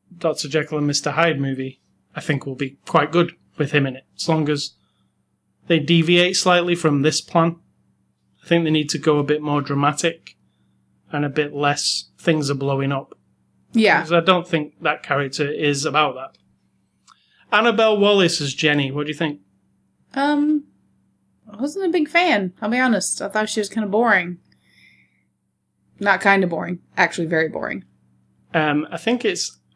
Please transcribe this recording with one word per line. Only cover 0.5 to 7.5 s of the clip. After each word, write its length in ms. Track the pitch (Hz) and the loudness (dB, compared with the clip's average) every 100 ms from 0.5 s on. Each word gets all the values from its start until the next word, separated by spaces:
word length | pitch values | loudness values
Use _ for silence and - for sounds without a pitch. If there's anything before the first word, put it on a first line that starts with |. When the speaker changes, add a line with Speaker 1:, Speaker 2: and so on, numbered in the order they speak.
| 151 147 151 | -2 -2 -2
Speaker 1:
and 80 | 147 | -2
Mister 240 | 143 156 | -2 -2
Hyde 280 | 143 170 139 | 0 0 0
movie, 400 | 135 131 131 - _ _ _ | -4 -6 -8 -12 _ _ _
I 60 | - | -10
think 260 | - 139 139 | -4 -4 -4
will 80 | |
be 240 | 131 135 139 - | -8 -8 -10 0
quite 240 | 160 151 | 0 2
good 200 | 170 156 - _ - | 2 0 -4 _ -6
with 140 | 143 | -2
him 120 | 143 135 | 0 -2
in 100 | 127 | -6
it, 80 | _ - | _ -8
as 120 | - | -2
long 200 | 160 147 | 0 0
as 260 | 147 - _ _ _ _ _ _ _ _ _ - | -2 -6 _ _ _ _ _ _ _ _ _ 0
they 120 | 165 | 0
deviate 560 | 139 170 160 175 180 185 | 4 2 4 4 2 2
slightly 380 | 185 175 175 | 2 2 2
from 280 | 170 160 143 | 0 0 2
this 180 | 151 151 | 0 -2
plan. 360 | - 170 165 | -2 2 2